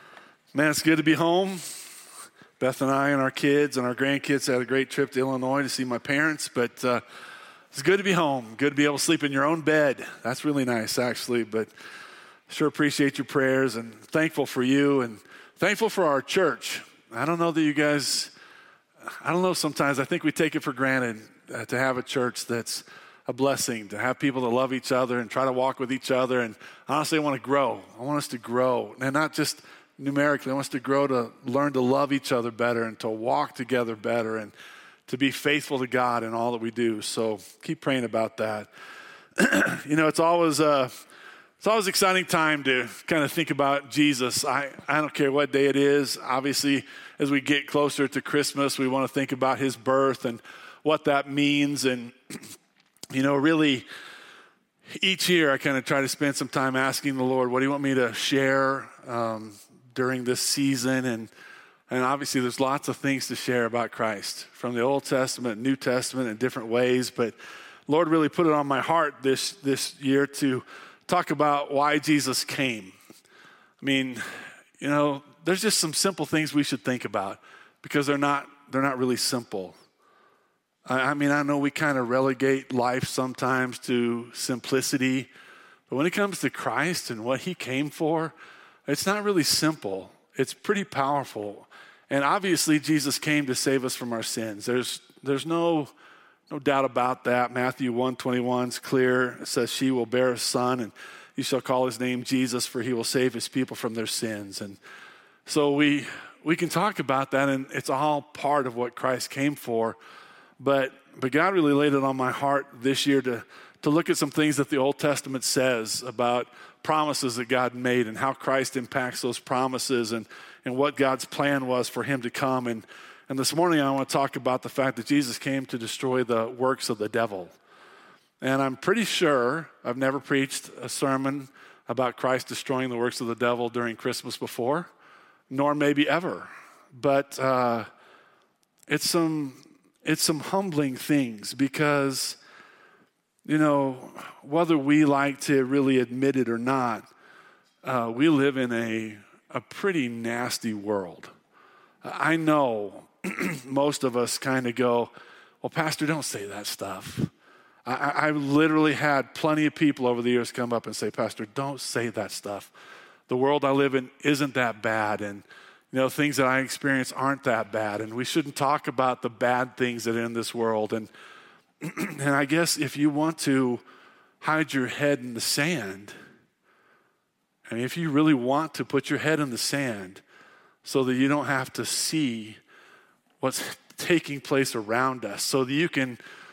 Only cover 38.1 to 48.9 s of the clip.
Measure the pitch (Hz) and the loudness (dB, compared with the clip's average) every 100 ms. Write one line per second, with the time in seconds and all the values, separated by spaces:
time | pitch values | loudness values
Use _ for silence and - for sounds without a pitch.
38.1 | 110 113 - 110 107 104 - - - - | 0 -2 -2 -4 -4 -10 -18 -20 -20 -20
39.1 | - - - - - - - - 151 156 | -20 -8 0 2 4 2 -2 0 2 4
40.1 | 151 165 175 165 143 156 143 131 - - | 4 4 6 4 4 4 4 2 -4 -20
41.1 | - - - - _ 196 220 190 - 190 | -20 -20 -20 -20 _ 0 2 2 2 4
42.1 | 185 175 175 156 151 135 127 120 - - | 4 2 2 4 2 2 2 0 -8 -2
43.1 | 165 139 - 160 139 139 143 143 113 147 | 0 2 0 -2 2 2 2 0 2 4
44.1 | 131 123 - 147 131 139 - - 143 151 | 4 0 0 0 -2 -2 -8 0 0 0
45.1 | - 143 139 139 135 139 135 139 143 131 | 0 2 2 2 2 2 4 4 4 2
46.1 | - - 131 139 131 143 139 - - - | -4 -2 -2 0 0 0 0 -2 -14 -20
47.1 | - 143 143 131 147 139 147 143 - 139 | -4 0 0 2 0 0 0 2 2 -2
48.1 | 135 - 147 139 143 139 - 131 | -2 -2 0 0 0 -2 0 0